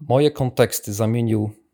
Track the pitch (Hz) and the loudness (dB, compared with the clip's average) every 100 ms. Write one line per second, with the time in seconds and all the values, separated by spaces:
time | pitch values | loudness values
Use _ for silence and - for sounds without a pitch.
0 | 147 127 147 - 127 - 117 - - 101 | 0 2 2 0 -4 2 0 0 -8 -2
1 | 110 117 117 110 107 - _ | 0 0 0 0 -2 -8 _